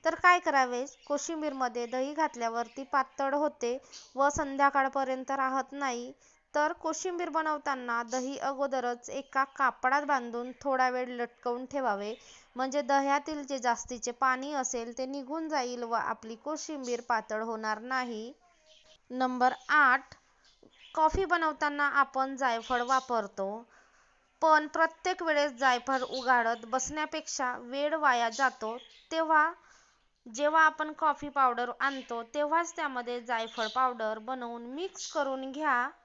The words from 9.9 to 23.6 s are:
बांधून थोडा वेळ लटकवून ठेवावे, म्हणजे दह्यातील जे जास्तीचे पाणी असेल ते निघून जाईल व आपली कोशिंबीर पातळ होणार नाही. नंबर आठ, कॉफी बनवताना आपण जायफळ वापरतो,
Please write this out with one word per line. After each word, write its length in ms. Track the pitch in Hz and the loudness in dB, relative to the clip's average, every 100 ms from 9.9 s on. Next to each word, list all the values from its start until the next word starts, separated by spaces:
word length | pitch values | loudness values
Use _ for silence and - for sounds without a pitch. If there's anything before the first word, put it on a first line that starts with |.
| 277 | 2
बांधून 480 | 285 277 240 233 247 247 | 2 0 0 -8 -8 -6
थोडा 280 | 277 262 254 | -2 2 2
वेळ 200 | 254 247 | 2 -4
लटकवून 540 | 247 240 _ 247 240 254 | -4 -6 _ -4 -4 -4
ठेवावे, 480 | 277 254 202 208 240 - - _ 247 | -2 -2 -2 -4 -10 -16 -20 _ -6
म्हणजे 260 | 262 277 | -2 -2
दह्यातील 600 | 277 277 277 285 285 311 269 | 2 2 4 0 0 -8 -6
जे 120 | - | -2
जास्तीचे 520 | 240 233 - 247 247 | 0 -2 -4 -8 -8
पाणी 420 | 240 262 254 269 | 0 0 0 -2
असेल 440 | 294 254 254 233 240 | -4 -4 -4 -6 -8
ते 80 | 262 | -6
निघून 440 | 277 254 320 320 | -6 -6 -6 -2
जाईल 340 | 302 247 247 | -2 -2 -6
व 100 | 233 | -4
आपली 420 | 226 - 220 220 226 | -2 -2 -6 -10 -12
कोशिंबीर 680 | 294 302 - 302 247 240 | -8 -8 -8 -8 -6 -6
पातळ 420 | 240 226 220 214 | -2 -2 -2 -6
होणार 360 | 226 220 220 214 | -4 -4 -4 -4
नाही. 520 | 240 262 254 220 233 302 _ _ _ - _ _ _ | -4 -4 -4 -8 -10 -14 _ _ _ -20 _ _ _
नंबर 420 | 254 254 254 254 269 - | -2 -2 4 2 2 2
आठ, 460 | 302 277 262 - - _ _ _ _ - _ - - | 6 6 4 0 -20 _ _ _ _ -20 _ -10 2
कॉफी 300 | 311 370 381 | 2 4 2
बनवताना 600 | 339 320 294 294 285 285 285 | 2 2 0 -2 0 2 4
आपण 360 | 269 269 269 269 | 2 2 -2 0
जायफळ 460 | 262 226 220 247 | 0 0 0 -2
वापरतो, 680 | 240 262 254 240 202 - 196 214 | 2 2 2 -2 -2 -4 -4 -6